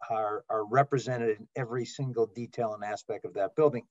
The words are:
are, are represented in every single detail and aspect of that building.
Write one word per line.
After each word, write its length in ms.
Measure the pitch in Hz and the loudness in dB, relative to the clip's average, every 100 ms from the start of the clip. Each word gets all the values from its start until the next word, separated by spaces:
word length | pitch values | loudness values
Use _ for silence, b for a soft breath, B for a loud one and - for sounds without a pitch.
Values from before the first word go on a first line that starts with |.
| - | -4
are, 340 | 110 107 104 - | -2 0 -4 -2
are 160 | 110 104 | -4 2
represented 720 | 127 139 135 110 123 117 107 | 4 4 0 0 0 0 0
in 100 | - - | -4 -8
every 300 | 117 123 123 | -4 -4 -4
single 400 | - 135 117 110 | -4 -2 0 0
detail 480 | 120 117 - 113 | -2 -6 -4 -4
and 100 | 104 | -4
aspect 400 | 104 104 - 101 | -6 -6 -6 -8
of 100 | 101 101 | -6 -2
that 200 | 98 - | 0 4
building. 300 | 151 120 - | 4 4 -2